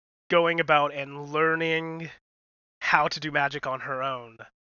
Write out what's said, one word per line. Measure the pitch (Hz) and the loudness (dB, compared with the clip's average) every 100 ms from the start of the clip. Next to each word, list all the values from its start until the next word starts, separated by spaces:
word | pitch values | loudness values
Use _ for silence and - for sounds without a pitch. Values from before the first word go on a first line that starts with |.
| _ _ - | _ _ 2
going | 175 165 165 | 4 4 2
about | 160 151 147 | 4 4 4
and | 143 139 143 143 | -2 -10 -10 -4
learning | 151 160 165 165 160 165 165 160 - _ _ _ _ _ - | 2 2 2 0 -2 -4 -10 -12 -16 _ _ _ _ _ -8
how | - 151 151 | 2 2 2
to | 156 | -2
do | 151 | -4
magic | 147 139 147 135 | -2 -2 -4 -6
on | 131 | -8
her | 147 131 | -6 -6
own. | 135 127 117 113 107 _ _ | -4 -6 -12 -20 -20 _ _